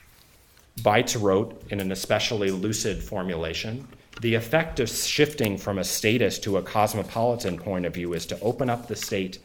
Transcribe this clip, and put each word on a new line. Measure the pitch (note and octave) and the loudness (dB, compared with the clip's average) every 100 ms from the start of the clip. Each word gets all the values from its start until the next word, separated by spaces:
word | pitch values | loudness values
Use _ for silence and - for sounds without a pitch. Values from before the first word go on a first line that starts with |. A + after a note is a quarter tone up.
| - - - - _ - _ - | -12 -20 -20 -20 _ -20 _ 0
Beitz | A2 G#2+ B2 A#2+ | 4 4 4 2
wrote | G2+ F#2+ A#2 - - | 4 4 2 -6 -6
in | G2+ | -4
an | F#2+ | -2
especially | F#2+ - G#2+ - A2 G2 | -4 0 0 2 0 0
lucid | F#2+ G#2+ A2 A2 F2 | 0 -2 -2 -2 -4
formulation, | - G2+ F#2 E2 E2 E2+ A2 B2 - - - - | -6 -4 -4 -4 -4 -4 -6 -8 -12 -20 -20 -4
"The | A#2 A2+ | 0 2
effect | A2 D#3 E3 - | 2 0 0 -2
of | A2+ | -2
shifting | - - - D3 - A2 F#2+ | -2 -2 2 2 2 0 0
from | - G2 | -2 -2
a | |
statist | F2 - A2 A#2+ G2 - | -2 2 4 4 2 0
to | A2 F#2+ | 0 0
a | |
cosmopolitan | - G#2+ G#2+ G#2+ F2+ A2+ A#2+ A#2 G2 E2+ | 2 2 2 2 -2 0 2 2 -2 -4
point | G#2+ F#2 F2 | -2 -2 -2
of | F2 | -4
view | E2+ | -4
is | E2 - | -4 -4
to | F2+ | -2
open | G#2+ B2+ B2+ | -2 0 0
up | - - | 0 -4
the | G#2 | -8
state | - G2+ F#2 - | -2 -2 -2 -6